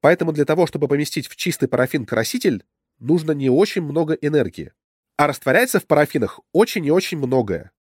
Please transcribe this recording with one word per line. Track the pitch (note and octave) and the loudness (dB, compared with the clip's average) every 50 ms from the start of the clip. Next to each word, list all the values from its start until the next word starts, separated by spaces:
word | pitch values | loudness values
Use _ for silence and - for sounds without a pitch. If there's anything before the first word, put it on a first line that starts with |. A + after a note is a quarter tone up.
Поэтому | - C#3+ F3 E3+ E3 E3 D#3 | 4 4 2 4 0 -4 0
для | D3 C#3+ | -2 0
того, | - D#3 E3+ F3+ | 0 2 0 0
чтобы | D#3 - D3+ D3 C3 | 0 0 -4 -2 0
поместить | C#3+ C#3+ D3 - - - C3 - | 0 -2 -2 -4 -6 -8 -10 -10
в | - | -12
чистый | _ - - - - - | _ -6 -6 -4 -2 -2
парафин | - - B2 B2+ B2+ - D3+ A#2+ | -2 0 0 -2 0 -2 -4 -4
краситель, | - - A2 A2+ - - B3 - G3 C3+ F#2+ _ _ _ _ _ _ _ _ | -2 -2 -2 -2 -2 -4 -2 0 0 -2 -2 _ _ _ _ _ _ _ _
нужно | A#2 B2 D#3+ F3 D#3 D#3 D#3 | -2 0 0 0 2 -2 -4
не | C#3+ C#3 C3 | 0 2 2
очень | B2 C#3+ G3 A3 - G3+ | 4 4 2 2 0 -6
много | E3+ D3 C#3 D#3+ E3+ D#3 D#3+ | -6 -4 -2 -2 -2 -2 -2
энергии. | - - D3 D3+ D3+ B2+ F#2 - - D2+ - _ _ _ _ _ _ _ _ _ | -2 -2 0 2 2 0 0 -4 -10 -14 -14 _ _ _ _ _ _ _ _ _
А | - D3 | 0 0
растворяется | C#3+ C#3 - - C3+ C3 F#3 B3 B3+ - F#3+ | 0 0 -4 -2 2 2 2 2 2 0 -2
в | - | 2
парафинах | _ D#3 C#3+ D3+ C#3+ - D3 A2+ F#2+ - - _ _ _ | _ 2 2 2 2 0 -4 -4 -4 -6 -10 _ _ _
очень | E3 A3 A#3 - G#3+ E3 | 2 2 2 0 -4 0
и | C#3 | 2
очень | D#3 F3+ F#3 - - | 2 2 0 -2 -6
многое. | D#3+ C#3 B2 C3 C3 A#2+ G2+ F#2 D#2+ - - _ _ | -6 -4 0 0 0 0 0 -4 -6 -6 -12 _ _